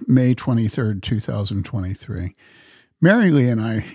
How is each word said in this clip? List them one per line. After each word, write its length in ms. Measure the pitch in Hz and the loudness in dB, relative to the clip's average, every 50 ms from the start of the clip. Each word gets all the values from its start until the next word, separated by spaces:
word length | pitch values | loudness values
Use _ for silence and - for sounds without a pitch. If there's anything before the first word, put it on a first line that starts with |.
| - | 2
May 280 | - 131 127 127 123 127 | 2 4 4 4 4 2
twenty-third, 680 | - - - 123 113 113 104 - - 120 107 107 95 - | 0 0 -2 0 0 0 -2 -2 -2 -2 -2 -4 -4 -4
two 160 | - 120 104 | -4 -4 -4
thousand 460 | - - - 107 101 92 104 98 98 | -4 -4 -6 -4 -4 -4 -4 -6 -6
twenty-three, 720 | - - 104 92 92 95 - - - - 85 90 92 - _ _ _ _ - _ _ _ _ _ _ _ _ | -6 -6 -6 -6 -6 -8 -10 -10 -10 -8 -8 -8 -8 -10 _ _ _ _ -20 _ _ _ _ _ _ _ _
Mary 320 | - 170 202 240 220 185 156 | 4 4 4 4 4 4 4
Lee 160 | 143 123 123 | 4 4 2
and 120 | 120 113 | 2 0
I 260 | 110 113 113 110 - - - | -2 -2 -2 -4 -6 -6 -12